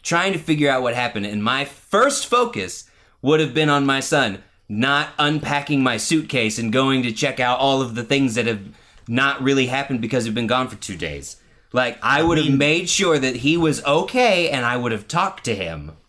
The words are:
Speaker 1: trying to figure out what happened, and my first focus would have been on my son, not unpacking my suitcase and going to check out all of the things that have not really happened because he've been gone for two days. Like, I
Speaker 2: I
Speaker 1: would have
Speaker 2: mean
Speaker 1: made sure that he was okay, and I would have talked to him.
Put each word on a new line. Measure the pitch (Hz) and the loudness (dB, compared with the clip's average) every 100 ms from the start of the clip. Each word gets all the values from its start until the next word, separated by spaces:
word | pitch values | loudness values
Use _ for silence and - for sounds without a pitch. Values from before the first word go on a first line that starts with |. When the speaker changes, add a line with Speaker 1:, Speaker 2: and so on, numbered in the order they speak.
Speaker 1:
trying | - 170 190 | 0 0 0
to | 190 | -2
figure | 151 151 143 | -2 0 2
out | 131 | 2
what | 123 120 | 0 0
happened, | 120 110 101 | -2 -4 -6
and | 104 | -4
my | 107 131 143 | -2 -2 -4
first | - - - 269 277 - | -10 -2 2 4 2 0
focus | 240 247 110 92 - - _ _ _ | 0 0 -4 -8 -10 -18 _ _ _
would | 131 156 | 2 2
have | 151 | 2
been | 123 156 | 0 2
on | 143 139 | 2 2
my | 135 | 0
son, | 131 151 123 98 - _ _ | 0 2 2 -2 -14 _ _
not | 104 131 143 147 - | -2 2 2 0 -2
unpacking | 147 151 143 143 143 143 | 0 0 -2 -4 0 2
my | 131 113 | 2 0
suitcase | - 160 156 131 110 110 | 0 0 0 0 0 0
and | 117 | 0
going | 127 135 131 | 2 2 2
to | 120 | 0
check | 113 139 131 | -2 -4 0
out | 123 127 | 0 2
all | 139 135 | 2 2
of | 127 113 | -2 -6
the | |
things | 110 139 135 113 | -2 0 2 0
that | 117 | -2
have | 107 98 - - - - | -2 -8 -20 -20 -20 -4
not | 120 139 135 | 0 0 0
really | 131 135 123 | 2 2 2
happened | 131 139 127 | -2 -2 -4
because | 113 131 113 | -2 -2 -2
he've | 110 | -2
been | 113 | 0
gone | 123 127 | 0 -2
for | 107 | -8
two | - 90 | -12 -8
days. | 80 71 71 - _ _ _ | -8 -8 -14 -18 _ _ _
Like, | 123 123 117 | -2 -2 -2
I | 117 143 | 0 2
Speaker 2:
I | |
Speaker 1:
would | 165 160 | 4 2
have | 156 | 2
Speaker 2:
mean | 135 | 2
Speaker 1:
made | 143 165 180 | 2 2 0
sure | - 185 151 | 0 2 2
that | 131 123 | 0 0
he | 135 170 | 0 2
was | 160 - 143 | 2 0 0
okay, | 151 190 247 247 185 165 | 0 2 2 4 4 0
and | 131 120 | 0 -2
I | 123 | -2
would | 120 | -2
have | 110 - | -4 -4
talked | 170 185 - - | -2 -2 -4 -6
to | 101 | -4
him. | 85 80 73 76 | -6 -8 -12 -18